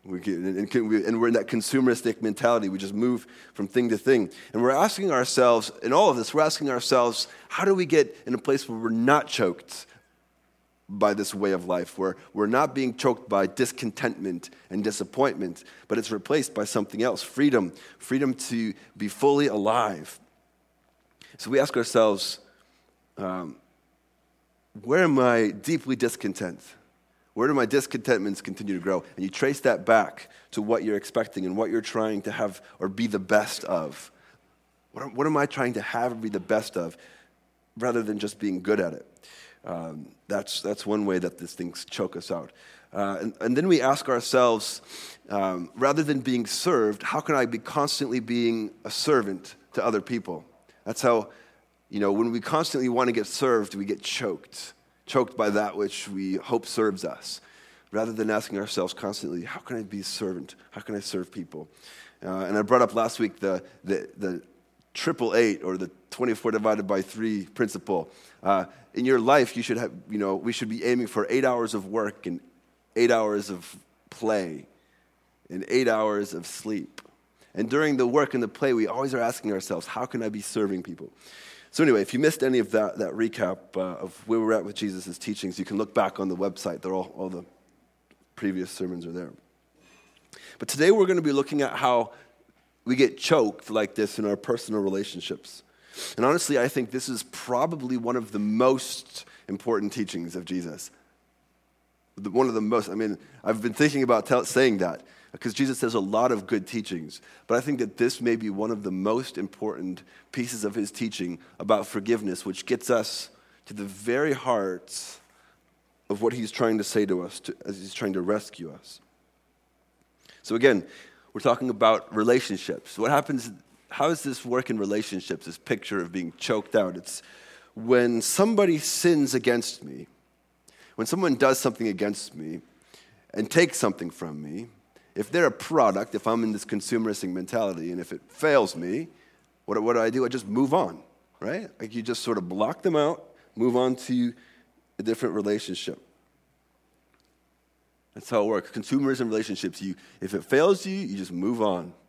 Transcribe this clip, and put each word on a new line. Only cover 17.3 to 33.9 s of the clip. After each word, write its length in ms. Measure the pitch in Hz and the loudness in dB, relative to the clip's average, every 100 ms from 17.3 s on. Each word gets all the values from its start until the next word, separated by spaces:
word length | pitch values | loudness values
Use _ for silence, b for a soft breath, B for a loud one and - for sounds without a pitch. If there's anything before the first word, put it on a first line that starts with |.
| - 147 127 90 - B B | 2 4 4 2 -6 B B
freedom 360 | - 131 139 | -4 0 0
to 400 | 127 - 117 110 98 B - | -2 -4 -2 -4 -6 B -8
be 100 | 104 | -8
fully 400 | - 139 143 143 | 2 4 4 2
alive. 720 | 104 101 117 107 87 76 - _ _ _ _ _ _ _ _ _ _ B B | 2 2 2 0 -2 -12 -18 _ _ _ _ _ _ _ _ _ _ B B
So 120 | - | 0
we 120 | 131 | 2
ask 160 | 139 123 | 2 0
ourselves, 600 | 117 120 110 101 - - - b b b b _ _ - | 2 4 4 4 -2 -8 -14 b b b b _ _ -8
um, 380 | 98 92 82 - _ _ _ _ _ _ _ _ _ _ _ 107 | -6 -6 -8 -14 _ _ _ _ _ _ _ _ _ _ _ -16
where 200 | 110 156 | 0 4
am 140 | 175 135 | 6 6
I 340 | 127 117 110 | 6 6 4
deeply 440 | 101 139 160 135 123 | 0 -2 -2 0 0
discontent? 680 | 120 - 104 92 92 87 - - _ _ _ _ _ - | 0 0 -6 -4 -8 -8 -18 -20 _ _ _ _ _ 0
Where 120 | 127 | 2
do 80 | 143 | 4
my 100 | 117 | 4
discontentments 760 | 139 131 127 110 113 101 98 | 2 0 -6 2 2 2 -6
continue 340 | - 92 101 92 | -8 -10 -4 -4
to 40 | |
grow? 240 | 90 92 B B | 0 -2 B B
And 80 | |
you 60 | 95 | -8
trace 300 | - 135 139 | 0 0 2
that 240 | 135 113 92 | 2 2 6
back 440 | 113 101 - - B B | 6 4 -4 -20 B B
to 100 | - | -6
what 220 | 104 113 | 0 0
you're 140 | 101 101 | 2 -2
expecting 500 | - - 110 - 92 | -2 -2 -2 -4 -4
and 100 | 98 | 0
what 140 | 110 | 0
you're 100 | 113 | 0
trying 400 | 107 110 110 104 | -2 -2 -2 -2
to 80 | 101 | -6
have 300 | 104 107 92 B B | -4 -4 -6 B B
or 80 | 95 | -6
be 200 | 98 117 | -2 -2
the 100 | 101 | -2
best 460 | 92 107 104 - | 2 2 2 -6
of. 480 | - 90 78 | -2 -2 -2